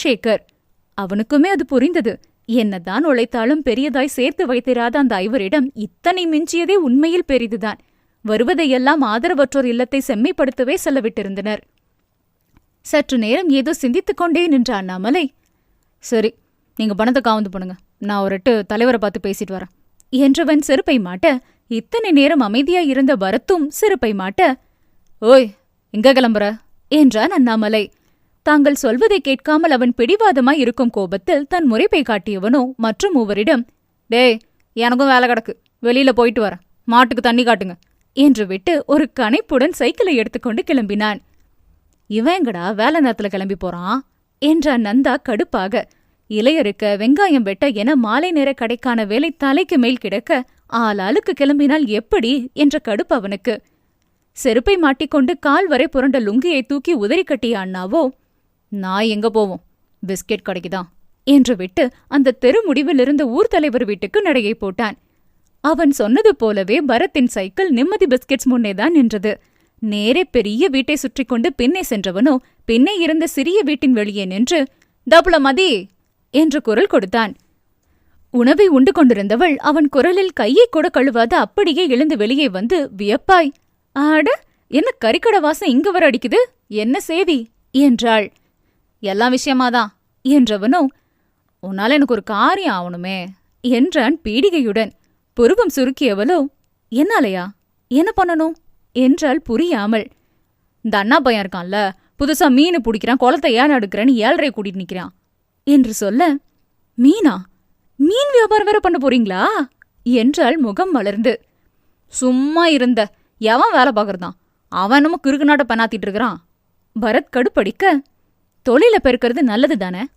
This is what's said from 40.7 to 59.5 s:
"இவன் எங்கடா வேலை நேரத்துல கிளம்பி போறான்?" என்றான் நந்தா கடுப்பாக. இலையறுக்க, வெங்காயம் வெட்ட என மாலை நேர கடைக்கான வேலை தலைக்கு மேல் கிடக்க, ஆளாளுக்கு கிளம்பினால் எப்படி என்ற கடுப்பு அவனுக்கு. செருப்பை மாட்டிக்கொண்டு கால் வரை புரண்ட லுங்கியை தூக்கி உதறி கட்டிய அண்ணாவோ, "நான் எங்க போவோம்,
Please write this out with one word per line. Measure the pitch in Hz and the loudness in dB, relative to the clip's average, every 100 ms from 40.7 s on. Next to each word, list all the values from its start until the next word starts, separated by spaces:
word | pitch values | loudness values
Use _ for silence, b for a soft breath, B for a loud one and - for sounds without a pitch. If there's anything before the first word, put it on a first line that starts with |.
| 285 208 208 214 202 _ _ _ _ _ _ _ _ - | -2 -2 -2 -2 -4 _ _ _ _ _ _ _ _ -8
"இவன் | 208 240 370 | -2 0 0
எங்கடா | 269 180 175 | -2 -4 -6
வேலை | 208 226 330 | -2 0 2
நேரத்துல | 269 226 208 | 0 -2 -4
கிளம்பி | 190 190 196 | -6 -6 -6
போறான்?" | 185 175 180 247 - _ _ - | -8 -8 -6 -6 -8 _ _ -4
என்றான் | 285 320 294 247 | 0 0 0 0
நந்தா | 214 233 277 254 | 0 0 0 -2
கடுப்பாக. | - 214 349 240 190 214 - _ _ _ - | -4 -6 -4 -6 -4 -6 -6 _ _ _ -10
இலையறுக்க, | 214 226 320 285 - 214 202 | -2 2 2 0 -2 -2 0
வெங்காயம் | 220 294 392 285 202 | 2 2 2 2 0
வெட்ட | 196 285 | -2 -2
என | 214 220 302 | -2 0 0
மாலை | 226 233 359 | 0 0 0
நேர | 330 277 | 0 -2
கடைக்கான | 269 226 233 262 233 | -2 -6 -6 -4 -2
வேலை | 208 220 320 | -2 -2 -2
தலைக்கு | - 277 277 381 320 | -2 -2 0 0 0
மேல் | 240 254 | 0 -2
கிடக்க, | 208 196 - 294 254 _ _ | -4 -6 -2 -4 -4 _ _
ஆளாளுக்கு | 233 226 202 190 302 415 | -4 -2 -2 -2 -2 -2
கிளம்பினால் | 349 277 294 285 311 262 | -2 0 2 2 2 0
எப்படி | 214 - 415 226 269 240 | -4 -2 -2 0 -2 -4
என்ற | - 294 294 | 0 0 0
கடுப்பு | - 208 349 | -4 -6 -2
அவனுக்கு. | 285 196 202 - 208 _ _ _ _ _ _ _ - | -4 -4 -8 -6 -6 _ _ _ _ _ _ _ -6
செருப்பை | 262 226 247 392 | 0 0 2 2
மாட்டிக்கொண்டு | 302 269 302 302 254 349 | 2 0 -2 0 0 0
கால் | 302 294 381 | 0 0 2
வரை | 269 320 | 0 0
புரண்ட | 269 269 262 | 0 0 0
லுங்கியை | 208 220 349 294 | 0 0 0 -2
தூக்கி | 240 285 302 | -4 -6 -2
உதறி | 320 202 330 | -2 0 -2
கட்டிய | 381 269 233 220 | -2 -2 -2 -4
அண்ணாவோ, | 185 185 185 285 269 - _ _ _ _ - | -6 -8 -4 -2 -2 -4 _ _ _ _ -14
"நான் | 202 190 190 | -10 -6 -2
எங்க | 226 208 226 | -2 -2 -2
போவோம், | 220 202 | 0 -2